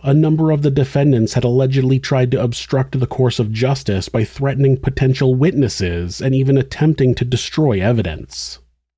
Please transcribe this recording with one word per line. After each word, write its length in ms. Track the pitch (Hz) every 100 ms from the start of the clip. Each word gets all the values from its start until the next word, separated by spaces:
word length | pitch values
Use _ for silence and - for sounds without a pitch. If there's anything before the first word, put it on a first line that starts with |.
a 100 | 135
number 380 | 147 170 160 160
of 100 | 151
the 80 | 147
defendants 640 | 139 131 139 147 127 113
had 80 | -
allegedly 560 | 120 123 135 135 131 131
tried 320 | - 135 127
to 100 | 131
obstruct 600 | 123 120 - 135 131 135
the 60 | 127
course 340 | - 127 -
of 120 | 110
justice 560 | 110 131 135 - 98 -
by 140 | 113
threatening 540 | 113 - 139 135 139 131
potential 580 | 135 131 131 131 135
witnesses 840 | 127 156 147 123 - 95 85 87 -
and 160 | 131 131
even 200 | 135 139
attempting 600 | 131 - 156 156 131 120
to 80 |
destroy 560 | 123 123 - - 151 101
evidence. 800 | 95 120 92 71 58 - - - _ _ _